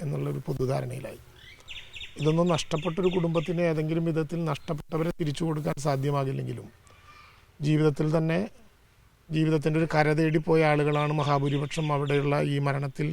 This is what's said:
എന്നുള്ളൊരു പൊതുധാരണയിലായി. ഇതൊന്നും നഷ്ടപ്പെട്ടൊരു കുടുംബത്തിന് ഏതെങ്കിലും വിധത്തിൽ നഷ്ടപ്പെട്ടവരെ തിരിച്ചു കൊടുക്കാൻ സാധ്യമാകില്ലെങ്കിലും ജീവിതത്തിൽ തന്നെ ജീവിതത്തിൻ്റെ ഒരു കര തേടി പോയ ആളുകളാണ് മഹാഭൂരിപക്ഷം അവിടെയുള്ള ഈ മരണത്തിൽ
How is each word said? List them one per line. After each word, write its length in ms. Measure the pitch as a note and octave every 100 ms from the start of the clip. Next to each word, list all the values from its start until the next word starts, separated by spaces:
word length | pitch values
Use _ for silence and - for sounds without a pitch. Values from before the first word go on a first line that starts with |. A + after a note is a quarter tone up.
എന്നുള്ളൊരു 360 | D3 C#3+ C#3+ C#3+ C#3+
പൊതുധാരണയിലായി. 760 | C3 B2+ C#3 B2+ B2+ - - - - - - - - - - - -
ഇതൊന്നും 280 | D3 D#3+ F3
നഷ്ടപ്പെട്ടൊരു 580 | D#3 - D#3+ E3+ E3 F3+ F#3
കുടുംബത്തിന് 500 | E3 E3 D#3 E3+ E3+
ഏതെങ്കിലും 340 | D#3 D#3 E3 E3
വിധത്തിൽ 280 | D#3 D#3 E3+ D#3+
നഷ്ടപ്പെട്ടവരെ 640 | C#3 - D3+ - D#3+ E3 -
തിരിച്ചു 240 | D3+ C3+ E3
കൊടുക്കാൻ 260 | D#3 D#3+ D#3+ D3
സാധ്യമാകില്ലെങ്കിലും 840 | C#3 C#3 C#3+ C3+ C3+ B2+ A#2 G#2 - - - - - - - - -
ജീവിതത്തിൽ 480 | D3 D3+ D#3 C#3+ D#3 D#3+
തന്നെ 220 | D#3+ E3+ A3 - - _ _ _ - _ -
ജീവിതത്തിൻ്റെ 480 | D#3 D#3 D#3 D#3+ D#3
ഒരു 80 | E3 D3+
കര 120 | D3+ D#3
തേടി 220 | D#3+ D#3+ D#3
പോയ 160 | D#3+ D#3
ആളുകളാണ് 420 | D3 D3 D3 D3 D3+
മഹാഭൂരിപക്ഷം 720 | C#3+ C#3+ C#3 C#3+ C#3+ - D3+ C#3+
അവിടെയുള്ള 380 | C#3+ C#3+ C#3+ C#3+ D3
ഈ 20 | C#3 C#3+
മരണത്തിൽ 420 | C#3 C#3+ - D3+